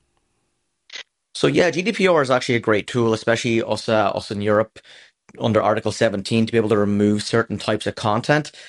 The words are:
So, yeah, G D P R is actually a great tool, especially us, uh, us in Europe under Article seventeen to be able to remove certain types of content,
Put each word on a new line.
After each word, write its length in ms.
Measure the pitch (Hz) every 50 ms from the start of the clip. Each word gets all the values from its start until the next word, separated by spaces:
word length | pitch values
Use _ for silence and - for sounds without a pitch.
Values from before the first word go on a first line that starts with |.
| _ _ _ _ _ _ _ _ _ _ _ _ _ _ _ _ _ _ - - - _ _ _ _ _ -
So, 140 | - - 143
yeah, 240 | 143 160 180 175 -
G 100 | 160 185
D 80 | 214
P 160 | 214 - 190
R 160 | 185 175 156 139
is 80 | 123
actually 240 | 131 127 - - 123
a 60 | 117
great 260 | - - 110 104 -
tool, 280 | - - 123 117 113 113
especially 500 | 110 - - 117 113 - 123 117 113 107
us, 240 | - 107 104 - -
uh, 220 | 113 107 104 98
us 200 | - - 98 -
in 120 | 107 101 101
Europe 360 | 104 104 104 110 - - - - - - - - - _ _ _ _ - -
under 200 | - 120 107 107
Article 320 | 95 101 107 107 - 107 104
seventeen 540 | - 120 113 101 101 95 - 117 113 113
to 60 | 110 -
be 40 |
able 120 | 113 110 107
to 100 | 110 104
remove 420 | 104 101 104 101 104 104 104 104
certain 380 | - - - 117 113 - 107 98
types 280 | - - 110 104 -
of 100 | - 101
content, 560 | - - 113 104 113 117 - 147 147 147 - - - -